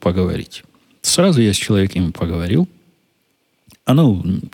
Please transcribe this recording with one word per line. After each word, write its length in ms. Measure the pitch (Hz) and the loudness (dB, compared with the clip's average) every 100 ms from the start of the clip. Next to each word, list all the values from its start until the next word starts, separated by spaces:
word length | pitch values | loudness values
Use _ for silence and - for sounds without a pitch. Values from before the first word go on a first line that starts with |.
поговорить. 640 | 104 90 90 76 - - - _ _ _ | -4 -2 -2 -4 -10 -18 -20 _ _ _
Сразу 380 | - - 190 143 | -4 2 2 4
я 120 | 110 | 2
с 40 | 95 | 0
человеком 560 | - 101 95 92 87 | 0 0 0 -2 -4
поговорил. 540 | - 87 82 87 104 180 _ _ _ _ _ _ _ _ _ _ - | -4 -6 -4 -2 0 0 _ _ _ _ _ _ _ _ _ _ -8
Оно 380 | - 135 147 92 87 95 - | 0 4 4 2 -2 -4 -4